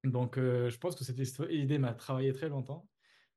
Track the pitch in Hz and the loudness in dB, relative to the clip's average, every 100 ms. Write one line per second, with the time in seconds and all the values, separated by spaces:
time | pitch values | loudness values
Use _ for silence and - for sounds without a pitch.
0 | 135 123 123 131 127 120 123 117 180 - | 2 2 0 2 2 4 2 0 -4 -4
1 | 135 123 135 - 165 160 135 147 131 113 | -6 -2 -4 -4 -2 0 2 4 2 0
2 | - 131 135 135 160 139 127 156 - _ | -4 0 0 0 -2 -4 -6 -10 -12 _
3 | _ _ _ | _ _ _